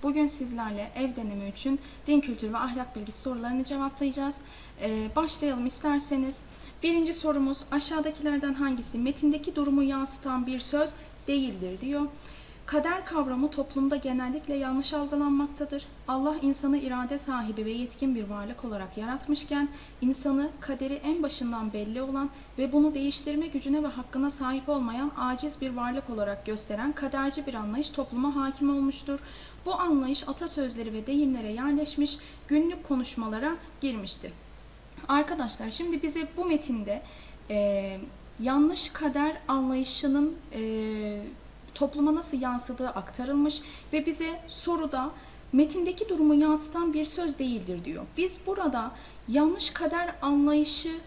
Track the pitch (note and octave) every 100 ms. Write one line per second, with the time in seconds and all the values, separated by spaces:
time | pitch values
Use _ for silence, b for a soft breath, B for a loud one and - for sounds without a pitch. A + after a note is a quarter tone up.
0 | C#4+ D4 D4 - B3+ A#3+ A3 G#3 G#3 -
1 | C4 B3 G#3+ G3+ G3 G3+ C4+ C#4 B B
2 | - D4 C#4+ A3+ G#3+ A3+ B3 A#3+ B3+ A3+
3 | G#3 - C4+ B3 A#3 B3+ C4 C#4 C4+ C#4
4 | C#4 C4+ C#4 C#4+ B B B B G#3 A3
5 | A3 D4+ D#4+ - D4 B3+ A#3+ - D4+ C#4+
6 | C#4+ C#4 C4 C4+ - B B B F4 E4+
7 | E4 E4 D#4 C#4+ C4+ C#4 - C#4+ D4 D#4+
8 | D#4 D4+ D4 C#4+ C#4 C4+ C#4 B3+ - A#3
9 | B3 C#4+ D4 D4 D4+ D4+ C#4+ C#4 C#4 C4+
10 | C4+ - C#4 B3+ B3 B3+ - D4 D4+ -
11 | B B - C#4+ C4 F#3+ F3+ F#3+ B3 C#4+
12 | D4 B B B B B - D4 D#4 F#4
13 | F4+ E4 C4 B3+ C#4+ D4 C#4 C#4 C4+ C#4
14 | C4 B3+ B3+ C#4 D4+ C#4+ C4+ C4 C#4 D4+
15 | C#4+ D4 C#4+ C#4 C#4+ - D4 C#4+ - -
16 | - C4 C#4 D#4 C#4 C#4 C#4 C#4+ C4 B3
17 | B3 C#4 C#4 B3+ A3 G#3+ G#3+ A#3 B3 -
18 | C#4 A#3+ G3+ G#3 G3+ A#3+ A#3+ G#3 F#3+ -
19 | A3 C4+ - D4 - C#4+ C#4+ B B B
20 | B3 C4+ C#4+ C4+ D4 - - C4 C4+ C#4
21 | C#4+ E4+ C#4+ - A#3+ A#3 A3 G#3 G#3 A#3
22 | C4+ C4+ C#4+ B B - C4 C#4+ D4+ C#4+
23 | C#4 C#4+ - D4 D#4+ C#4+ C4+ D4 D4+ A#3
24 | B3 C4 C#4 C#4 C4 C4+ C4+ C#4+ A#3+ A#3
25 | C#4+ C#4 B3+ B3+ D4 D4 C4+ B3 A#3+ B3+
26 | C4 A3 G3+ G3+ - G#3+ - G#3 C4+ D4
27 | C4+ C4+ C#4 C#4 C#4+ A#3+ G#3 A3+ D4 -
28 | C4+ A#3+ C#4 C#4 C4+ C4+ C#4+ C#4 C#4 C4+
29 | - C#4 B B B B - F#4+ F4+ D4
30 | C4 C#4+ - C#4 E4+ D4+ C4 A#3 A3+ A3
31 | A3 C#4+ D4 B3+ A3 A3 C4+ C#4+ D4+ -
32 | D4 - B B - D4 E4 F4 - C4+
33 | B3 - A3 A3 C#4+ E4 B - C#4 A3+
34 | F#3+ - F3+ F3 - - - - - -
35 | - C#4 D4 E4 A#3+ - A3 A3 E4+ D#4+
36 | D#4 D4 D#4+ - F4 D4+ D4+ A#3 G3+ G#3
37 | B B B B - G#3 G3+ G3+ G3 F#3+
38 | G3 - - - A#3 C#4 D4+ E4+ - -
39 | D4+ C4+ D4 D#4 - C#4 C4 C4 C4 -
40 | C#4+ C#4 D4 E4 - A3 A3 A3 A3 G#3+
41 | G#3 G#3 G#3 - - - - - C#4 D4
42 | D4 D#4 E4 C4+ B3+ B3 - B3 B3+ G3+
43 | F3+ - B3+ C#4+ D4 D4 B B B D#4
44 | D4+ D#4+ E4 E4 - - - E4+ D#4 C4
45 | C4 B B B B C4 D4+ F4+ F4 F4+
46 | A4 E4+ D4+ D4 D4+ D4+ - F4 E4+ D4+
47 | D4+ - E4+ C#4 C4 A#3 F3+ F3+ F3+ E4
48 | - - F4+ - - G4 F4 B3 A3+ B
49 | B B - B3 D4+ F#4+ - - E4 E4+
50 | F4 - C#4 C#4+ C#4+ D4+ D4+ - E4 E4